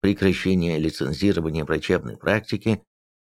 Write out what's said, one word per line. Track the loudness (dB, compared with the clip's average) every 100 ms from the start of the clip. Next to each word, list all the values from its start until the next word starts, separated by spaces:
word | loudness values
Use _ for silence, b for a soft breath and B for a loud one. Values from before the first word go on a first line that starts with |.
прекращения | 0 2 2 2 2 2 2 0
лицензирования | -2 -2 -4 0 0 2 -2 -4
врачебной | -2 -4 0 -2 -2 -6
практики, | 0 0 0 -4 0 -2 _ _ _ _ _